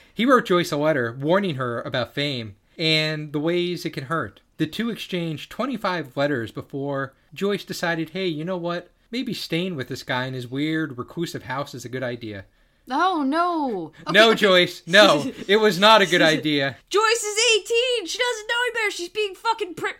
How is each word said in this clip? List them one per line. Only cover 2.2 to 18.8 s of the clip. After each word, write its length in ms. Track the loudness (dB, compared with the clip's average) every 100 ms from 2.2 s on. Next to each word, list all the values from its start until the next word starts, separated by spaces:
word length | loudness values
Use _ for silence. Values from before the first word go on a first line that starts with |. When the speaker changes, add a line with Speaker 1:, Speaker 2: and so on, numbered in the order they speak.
| -4 -4 -8 -14 _ -4
Speaker 1:
and 560 | 0 2 0 -4 -4
the 80 | -2
ways 460 | 0 0 0 -4 -6
it 40 |
can 140 | -8
hurt. 360 | -6 -4 -4 -10 _ -6
The 80 | -4
two 240 | -2 -4
exchanged 600 | -6 -6 -6 -4 -6 -8
twenty-five 640 | -6 -4 -4 -4 -4 -4 -2
letters 340 | 0 0 -4
before 640 | -10 -10 -8 -6 -4 -6 -12 _
Joyce 320 | -6 -2 -2
decided, 460 | -6 -6 -4 -2 -4
"Hey, 160 | -4 -4
you 180 | -4
know 140 | -4 -4
what? 320 | -4 -6 -8 _ _
Maybe 220 | -6 -6
staying 440 | -6 -4 -4 -4 -6
with 120 | -8
this 140 | -8
guy 240 | -6 -4 -4
in 80 |
his 140 | -6 -8
weird, 500 | -4 -2 -2 -4 -6
reclusive 460 | -10 -6 -6 -6
house 300 | -8 -6 -8
is 100 | -10
a 60 | -10
good 120 | -6
idea." 420 | -6 -6 -10 -12 -14 _ _ _ -6
Speaker 2:
Oh, 360 | -2 0 0 0
no. 640 | 0 0 0 -2 -4 -8 -10
Okay, 100 | 0
Speaker 1:
No, 160 | 6 6
Speaker 2:
okay. 80 | 6
Speaker 1:
Joyce, 440 | 4 4 4 -2 2
no. 380 | 8 8 6 2 -4
Speaker 2:
<laughs> 100 | 2
Speaker 1:
It 80 | 4
was 200 | 4 6
not 260 | 8 8
a 40 | 6
good 160 | 6
idea. 540 | 4 4 2 0 0 -4 _
Speaker 2:
Joyce 360 | 0 2 2
is 140 | -2 0 2 2
eighteen. 500 | 2 0 0 -2 -4
She 100 | -4
doesn't 280 | -2 -4 -4
know 80 | -2
any 100 | -2
better. 160 | -2